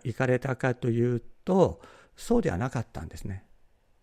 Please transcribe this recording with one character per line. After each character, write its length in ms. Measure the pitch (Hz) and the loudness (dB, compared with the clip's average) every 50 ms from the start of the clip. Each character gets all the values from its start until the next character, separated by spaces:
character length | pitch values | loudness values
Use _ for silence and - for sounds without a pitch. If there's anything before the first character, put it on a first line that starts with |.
| - | -4
行 100 | 123 110 | -6 -4
か 140 | - 135 123 | 0 2 2
れ 100 | 127 123 | 2 2
た 160 | - 131 131 | 0 -2 -2
か 220 | - - 131 123 | 0 0 -2 0
と 120 | - - 127 | 0 0 0
い 280 | 113 117 117 123 123 | 2 2 2 2 0
う 60 | 120 - - - - _ | -2 -4 -8 -14 -10 _
と、 380 | - 185 190 175 - - - - - - - - _ _ | 0 4 4 4 4 2 -2 -12 -20 -20 -20 -20 _ _
そ 220 | - - - 233 240 | -12 -2 0 2 2
う 40 | 214 | 2
で 80 | 160 | 2
は 80 | 95 87 | 0 -2
な 120 | 113 135 | -2 -2
か 100 | - 120 | -2 -4
っ 60 | 113 - | -6 -6
た 120 | - 69 76 | -8 -12 -12
ん 60 | 80 | -12
で 80 | - | -12
す 80 | - - | -10 -10
ね。 220 | - 95 95 - _ - - - _ _ _ _ _ _ _ | -8 -8 -10 -12 _ -20 -20 -20 _ _ _ _ _ _ _